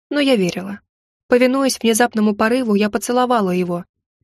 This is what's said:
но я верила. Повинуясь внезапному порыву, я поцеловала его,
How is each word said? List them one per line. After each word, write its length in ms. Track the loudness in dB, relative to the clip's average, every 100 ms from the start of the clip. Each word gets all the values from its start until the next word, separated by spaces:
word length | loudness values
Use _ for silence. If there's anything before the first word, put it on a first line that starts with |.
| _
но 100 | -2
я 160 | 2 2
верила. 440 | 0 -4 -10 -12 _ _ _ _ _
Повинуясь 520 | 2 2 2 0 0
внезапному 560 | 0 2 0 2 0 0
порыву, 380 | 0 0 0
я 160 | 0 0
поцеловала 600 | -2 -2 0 0 0 0
его, 340 | -2 -2 -6 -10 _ _ _